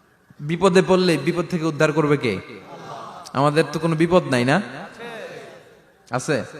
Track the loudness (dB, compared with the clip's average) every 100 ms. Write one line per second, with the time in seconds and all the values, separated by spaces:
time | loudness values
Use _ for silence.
0 | _ _ _ _ -6 2 4 4 6 4
1 | 4 2 0 -2 -2 -2 -2 2 2 4
2 | 2 2 0 -4 -8 -18 -18 -18 -14 -14
3 | -14 -16 -8 0 2 2 0 -2 -2 0
4 | 4 4 2 0 2 0 -2 -12 -16 -16
5 | -16 -14 -14 -16 -18 -20 -20 -20 _ _
6 | _ -6 -2 -4 -4 -14